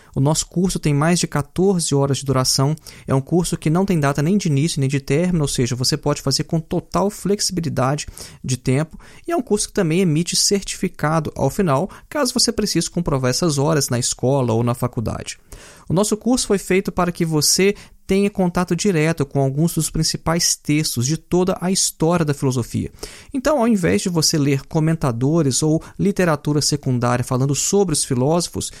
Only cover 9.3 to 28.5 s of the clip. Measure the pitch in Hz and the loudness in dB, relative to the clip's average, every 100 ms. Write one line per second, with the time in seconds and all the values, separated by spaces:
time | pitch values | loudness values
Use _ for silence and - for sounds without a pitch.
9.3 | 339 - 208 - - 170 170 185 151 175 | -4 0 -2 0 -2 0 2 2 2 0
10.3 | - - 196 - - 185 - 151 160 151 | 0 0 0 -2 -6 -6 -2 0 0 -2
11.3 | - 151 - 180 135 196 - - 302 254 | -2 -2 0 2 2 0 -8 -8 -2 0
12.3 | - - 226 208 165 - 180 170 135 127 | 2 0 0 -2 -2 -2 -4 -2 0 0
13.3 | 127 151 139 147 151 135 120 - - 123 | 0 0 0 2 0 0 -2 -2 -2 0
14.3 | 139 120 113 120 120 123 - 110 - - | 2 2 2 0 0 -4 -4 -6 -6 -10
15.3 | - _ - - - - 160 214 214 226 | -14 _ -20 -20 -20 -2 0 0 0 0
16.3 | 254 - 196 - 185 196 185 175 - 165 | 0 0 -2 0 0 0 -2 -4 -2 -2
17.3 | 151 - - 196 202 - - - 196 202 | 0 0 2 2 0 -10 -18 -2 2 2
18.3 | 202 180 180 180 170 208 165 156 160 139 | 0 0 0 0 0 0 2 2 0 -2
19.3 | 139 135 139 165 160 156 160 160 - - | 0 0 0 0 0 -4 -2 -2 -2 -2
20.3 | 170 - - - 151 156 120 123 160 - | 0 0 -2 0 0 0 -2 -2 -4 0
21.3 | 175 185 185 180 190 - - 160 175 151 | 0 0 0 -2 0 -2 0 2 2 0
22.3 | 139 139 127 - 110 - - - - - | 0 0 -2 -2 -4 -6 -10 -18 -18 -10
23.3 | 277 277 294 233 208 175 202 190 170 151 | -4 0 2 2 2 2 0 0 0 0
24.3 | 160 143 139 - 165 156 160 143 113 131 | 2 2 0 -2 0 0 0 -2 0 0
25.3 | 165 139 117 156 156 - - 185 196 175 | 2 2 0 0 0 -2 -2 -2 2 0
26.3 | 147 147 147 - 147 135 123 120 123 - | 0 0 0 0 -2 0 0 0 0 0
27.3 | 123 139 139 - 202 185 143 - 123 139 | 0 0 0 0 2 2 0 -2 0 2
28.3 | 175 165 | 0 -2